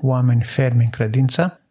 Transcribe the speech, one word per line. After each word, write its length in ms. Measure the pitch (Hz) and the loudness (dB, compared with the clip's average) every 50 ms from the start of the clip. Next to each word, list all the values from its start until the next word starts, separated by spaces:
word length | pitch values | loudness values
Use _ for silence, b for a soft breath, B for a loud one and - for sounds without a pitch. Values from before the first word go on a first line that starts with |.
oameni 420 | 139 131 127 127 123 123 120 120 | -2 -2 0 2 2 2 2 0
fermi 420 | - - - - 131 127 123 117 117 | 0 -2 -2 -2 0 2 2 2 0
în 60 | 113 | 0
credință 720 | - - 113 107 113 131 131 123 - - 175 180 - _ _ _ | 0 -4 -4 -2 0 0 0 0 0 -2 -2 -2 -4 _ _ _